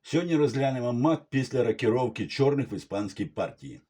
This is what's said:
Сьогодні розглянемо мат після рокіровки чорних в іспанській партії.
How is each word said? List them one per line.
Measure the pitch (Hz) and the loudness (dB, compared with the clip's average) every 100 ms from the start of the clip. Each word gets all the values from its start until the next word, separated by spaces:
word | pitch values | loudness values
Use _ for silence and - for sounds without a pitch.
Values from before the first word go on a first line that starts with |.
Сьогодні | - 156 175 156 | -2 -2 2 2
розглянемо | 139 131 135 127 120 | 2 2 0 0 -2
мат | 120 151 156 - | 2 2 2 0
після | 135 123 131 | -2 0 0
рокіровки | 117 107 113 123 123 - 101 | 0 2 2 2 0 -2 -6
чорних | - 139 139 123 | 2 2 2 -2
в | |
іспанській | 92 - 98 104 - 101 | -8 -6 -6 -6 -6 -8
партії. | - 82 - 139 - | -4 -6 -8 -18 -18